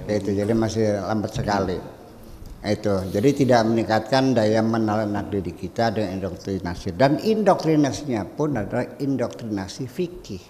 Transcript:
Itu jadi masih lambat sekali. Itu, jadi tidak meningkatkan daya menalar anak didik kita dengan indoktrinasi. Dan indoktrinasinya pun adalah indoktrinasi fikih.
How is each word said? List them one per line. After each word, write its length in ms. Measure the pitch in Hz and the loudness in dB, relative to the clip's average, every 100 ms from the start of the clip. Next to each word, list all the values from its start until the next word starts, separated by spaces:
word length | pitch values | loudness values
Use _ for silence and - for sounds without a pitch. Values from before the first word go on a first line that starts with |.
Itu 320 | 92 104 101 101 | -2 -2 0 0
jadi 160 | 104 | 2
masih 480 | 113 113 101 110 104 | 2 2 2 2 2
lambat 320 | 92 110 101 | 0 -2 -2
sekali. 480 | - 101 101 95 87 - - - - - - - - | -4 0 0 0 -4 -8 -16 -20 -20 -18 -16 -16 -10
Itu, 480 | - 104 104 98 92 95 | -2 -2 0 0 0 2
jadi 160 | 127 | 2
tidak 320 | 139 131 123 | 4 4 4
meningkatkan 720 | 110 113 101 110 107 131 131 120 | 4 2 2 0 2 2 4 4
daya 240 | 110 110 | 4 4
menalar 480 | 113 113 110 104 107 | 2 2 0 0 0
anak 240 | 104 98 | -2 -2
didik 240 | 101 90 85 | -2 -4 -6
kita 400 | 90 - 117 107 | -10 0 0 0
dengan 240 | 104 95 | -2 -2
indoktrinasi. 800 | 92 87 - 98 90 90 - 87 | -6 -6 -4 -4 -4 -6 -6 2
Dan 240 | 135 151 | 4 4
indoktrinasinya 1040 | 214 220 202 175 156 156 143 - 143 113 92 | 2 2 4 4 4 4 4 0 -4 -4 -4
pun 320 | - 151 135 | -4 -2 -2
adalah 400 | 98 113 - - | -2 -4 -4 -4
indoktrinasi 880 | 143 135 117 - 117 104 92 - 127 | -4 -2 -2 -6 -6 -4 -6 -8 -10
fikih. 560 | - 180 - - 95 - | -6 -6 -6 -12 -14 -14